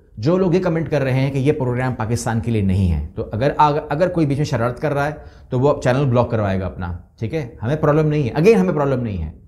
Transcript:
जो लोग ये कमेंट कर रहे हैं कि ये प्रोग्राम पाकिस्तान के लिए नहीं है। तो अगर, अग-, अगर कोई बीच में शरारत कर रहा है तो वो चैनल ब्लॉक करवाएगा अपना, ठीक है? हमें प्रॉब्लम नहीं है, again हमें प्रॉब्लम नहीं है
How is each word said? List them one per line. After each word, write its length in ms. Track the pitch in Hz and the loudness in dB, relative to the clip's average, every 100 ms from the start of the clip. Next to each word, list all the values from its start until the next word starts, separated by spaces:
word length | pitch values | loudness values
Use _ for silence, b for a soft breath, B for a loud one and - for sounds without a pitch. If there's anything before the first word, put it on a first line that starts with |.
| _ - | _ -4
जो 200 | 120 185 | 0 2
लोग 160 | 190 | 2
ये 60 | 180 | 2
कमेंट 280 | 180 165 151 | 0 -2 -2
कर 140 | 147 | -2
रहे 120 | 131 | 0
हैं 180 | 131 135 | 0 0
कि 80 | 135 | 0
ये 120 | 135 | 0
प्रोग्राम 400 | 147 123 123 127 | 0 -2 -2 -2
पाकिस्तान 480 | 123 110 117 123 113 | -2 -2 -2 -2 -2
के 100 | 120 | 0
लिए 100 | 110 | 0
नहीं 240 | 95 95 92 | 2 2 2
है। 160 | 76 76 | 0 -4
तो 160 | - | -8
अगर, 280 | - 107 139 | -8 -2 0
अग-, 360 | 147 151 147 - | 2 2 2 -4
अगर 180 | 147 180 | -2 0
कोई 160 | 170 147 | 0 0
बीच 120 | 139 | 0
में 80 | 147 | -2
शरारत 340 | 117 120 123 | -2 -2 -2
कर 120 | 151 | -4
रहा 140 | 139 143 | -2 -4
है 180 | 151 B B - | -6 B B -6
तो 80 | 127 | 0
वो 200 | 139 - | 2 2
चैनल 220 | 131 131 143 | 0 2 2
ब्लॉक 240 | 120 117 | 2 2
करवाएगा 340 | 113 101 95 92 | 0 0 -2 -4
अपना, 320 | - 87 85 - _ | -6 -8 -10 -14 _
ठीक 140 | 110 | -8
है? 240 | 160 127 - | -6 -8 -8
हमें 180 | 110 151 | -4 0
प्रॉब्लम 260 | 151 151 156 | 2 2 2
नहीं 160 | 151 | 0
है, 100 | 120 147 | -2 2
again 200 | 185 214 | 4 6
हमें 160 | 185 | 4
प्रॉब्लम 280 | 147 139 127 | 0 0 0
नहीं 160 | 117 90 | -2 -4
है 160 | 78 - | -6 -10